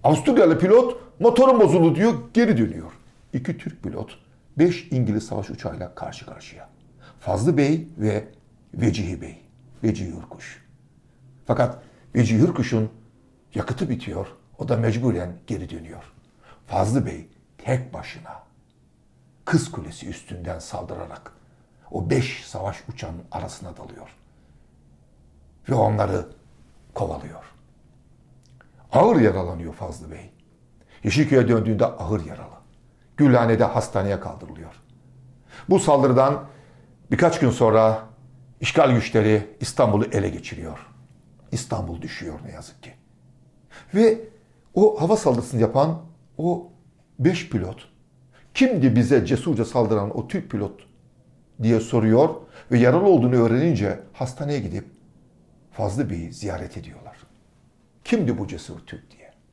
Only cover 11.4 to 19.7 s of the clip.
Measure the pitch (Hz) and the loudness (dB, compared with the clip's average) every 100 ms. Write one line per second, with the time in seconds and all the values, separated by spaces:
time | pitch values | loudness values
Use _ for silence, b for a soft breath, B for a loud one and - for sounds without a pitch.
11.4 | - 123 123 - B B B 123 107 110 | -4 -2 -2 -4 B B B 0 2 4
12.4 | 151 175 117 117 110 - _ _ _ _ | 2 0 -2 -2 -2 -8 _ _ _ _
13.4 | _ - - 127 165 117 - 95 98 - | _ -10 -8 -6 -6 -6 -8 -10 -12 -16
14.4 | _ - - 117 113 110 123 87 90 87 | _ -12 -4 -2 0 0 -2 -2 -6 -12
15.4 | - 95 87 82 82 - - _ _ b | -10 -10 -8 -14 -14 -20 -20 _ _ b
16.4 | b b - 95 101 131 - 80 - _ | b b -6 -2 0 0 -2 -8 -16 _
17.4 | _ _ - 127 - - - - - - | _ _ -4 -4 -4 -14 -16 -18 -18 -20
18.4 | _ _ _ _ _ _ _ _ _ _ | _ _ _ _ _ _ _ _ _ _
19.4 | - 165 - | 0 0 0